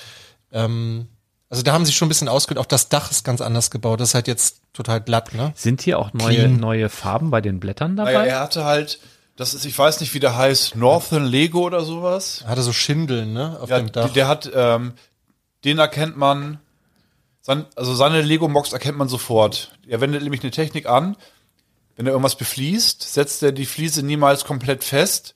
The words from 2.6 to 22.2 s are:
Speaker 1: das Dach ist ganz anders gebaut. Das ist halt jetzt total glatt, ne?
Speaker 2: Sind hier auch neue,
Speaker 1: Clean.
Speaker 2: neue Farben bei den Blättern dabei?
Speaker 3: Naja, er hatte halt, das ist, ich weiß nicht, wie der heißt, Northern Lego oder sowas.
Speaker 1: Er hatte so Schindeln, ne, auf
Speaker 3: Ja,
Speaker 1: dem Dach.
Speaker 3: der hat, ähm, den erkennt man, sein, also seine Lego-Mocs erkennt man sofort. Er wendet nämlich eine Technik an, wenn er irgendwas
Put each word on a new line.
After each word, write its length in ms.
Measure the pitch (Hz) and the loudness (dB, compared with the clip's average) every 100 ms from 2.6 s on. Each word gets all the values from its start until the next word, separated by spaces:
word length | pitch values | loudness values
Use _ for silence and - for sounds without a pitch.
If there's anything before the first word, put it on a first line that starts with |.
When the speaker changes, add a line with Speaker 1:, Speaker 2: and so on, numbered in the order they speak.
| 127 | 0
Speaker 1:
das 200 | 135 - | 0 2
Dach 220 | 147 - | -2 0
ist 120 | - | -4
ganz 160 | - 120 | -2 -2
anders 300 | 113 117 - | 0 -2 -2
gebaut. 300 | 117 113 110 | -2 -2 0
Das 80 | 120 | 2
ist 40 | |
halt 120 | 123 123 | 0 0
jetzt 320 | 117 - - _ | 0 -2 -4 _
total 280 | - 117 113 | -10 -4 -4
glatt, 340 | 110 117 - | 0 0 0
ne? 180 | 113 147 | -4 -6
Speaker 2:
Sind 280 | - 117 131 | -2 -2 0
hier 160 | - - | 0 0
auch 140 | 104 | -2
neue, 220 | 117 113 123 | -2 2 4
Speaker 1:
Clean. 200 | 127 120 | 6 4
Speaker 2:
neue 300 | 113 110 107 | 2 0 -2
Farben 420 | - 98 110 160 | -4 -4 -2 0
bei 100 | 117 | 0
den 200 | 104 95 | 0 -4
Blättern 360 | 98 - 156 196 | -6 -4 -4 -2
dabei? 160 | 208 | 2
Speaker 3:
Naja, 100 | 131 127 131 | 2 2 0
er 40 | |
hatte 240 | 147 160 | -2 -2
halt, 340 | 147 147 151 - - _ _ - | 0 0 -2 -8 -16 _ _ -8
das 180 | 127 | -6
ist, 100 | 139 | -6
ich 140 | 143 131 | -4 2
weiß 220 | 147 156 | 2 2
nicht, 140 | 139 | -4
wie 60 | 143 | 0
der 160 | 135 117 | 0 4
heißt, 380 | 135 131 - | 4 4 0
Northern 500 | 113 123 165 - 156 131 | 2 4 4 2 0 2
Lego 340 | 131 160 175 | 2 2 2
oder 220 | 175 175 | 0 -2
sowas. 560 | 156 165 180 190 - - | -4 -4 -4 -4 -4 -8
Speaker 1:
Er 60 | 117 | -6
hatte 120 | 123 | -2
so 100 | 120 | -2
Schindeln, 600 | 113 - 147 156 120 110 | 0 0 0 0 -2 -4
ne, 240 | 113 156 160 | -4 -6 -8
auf 80 | 123 | -2
Speaker 3:
Ja, 80 | 127 | 0
Speaker 1:
dem 140 | 113 | 0
Dach. 180 | 120 117 | -2 0
Speaker 3:
der 140 | 127 135 | 2 2
hat, 240 | 151 139 | 0 -2
ähm, 400 | 131 120 117 123 123 _ _ _ _ _ _ | 2 4 2 -2 -12 _ _ _ _ _ _
den 140 | 139 156 | 0 2
erkennt 380 | 151 143 160 143 | 2 0 -4 0
man, 420 | 139 143 147 151 _ _ _ _ _ _ _ _ | 2 2 -2 -12 _ _ _ _ _ _ _ _
sein, 240 | - 143 156 - | -4 -4 -4 -6
also 180 | 127 | -2
seine 280 | 123 143 160 | 2 2 2
Lego-Mocs 500 | 151 160 160 143 143 | 2 2 2 0 0
erkennt 260 | 127 139 143 | -4 -4 -2
man 100 | 135 | -2
sofort. 640 | 123 - 110 107 - - _ - | -4 0 4 4 2 -10 _ -6
Er 140 | 117 | -2
wendet 220 | 135 147 | 0 -2
nämlich 200 | 143 131 | -4 -6
eine 80 | 131 | -4
Technik 360 | 156 156 151 120 | -4 -4 -4 0
an, 280 | 123 180 202 - _ _ _ _ _ _ - | 2 2 -6 -14 _ _ _ _ _ _ -6
wenn 100 | 127 | -2
er 60 | |
irgendwas 240 | 135 | 2